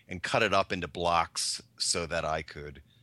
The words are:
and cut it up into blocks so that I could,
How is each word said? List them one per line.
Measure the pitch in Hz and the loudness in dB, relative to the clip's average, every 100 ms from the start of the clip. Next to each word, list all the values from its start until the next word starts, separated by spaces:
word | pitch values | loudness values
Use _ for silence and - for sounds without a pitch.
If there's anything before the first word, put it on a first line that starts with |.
| - | -12
and | 90 | -8
cut | - 123 | 0 2
it | 107 | 4
up | 98 95 | 4 2
into | 92 85 | -2 -4
blocks | 92 85 85 85 - - - - - | -2 2 4 2 -2 -4 -6 -8 -6
so | - 92 82 | -2 -2 0
that | 85 80 | -2 0
I | 80 | -2
could, | 80 78 71 69 - _ | -4 -12 -14 -14 -20 _